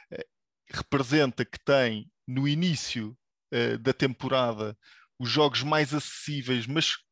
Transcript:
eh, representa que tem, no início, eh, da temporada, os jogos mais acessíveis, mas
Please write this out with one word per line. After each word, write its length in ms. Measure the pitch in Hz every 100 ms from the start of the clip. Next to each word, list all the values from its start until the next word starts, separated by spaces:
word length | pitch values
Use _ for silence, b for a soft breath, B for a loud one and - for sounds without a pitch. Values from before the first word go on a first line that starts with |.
| B
eh, 160 | - - _ _ _ _
representa 760 | - - 143 123 151 139 -
que 140 | 120 -
tem, 460 | - 139 123 110 - _ -
no 220 | 127 143
início, 680 | 151 180 147 - 123 107 123 _ _ -
eh, 240 | 127 117 117
da 160 | 117
temporada, 840 | 127 139 120 131 131 123 107 107 104 b b b -
os 100 | 120
jogos 320 | 127 147 120
mais 300 | 139 156 143
acessíveis, 720 | 147 - - - 143 123 127 113
mas 300 | 151 156 - _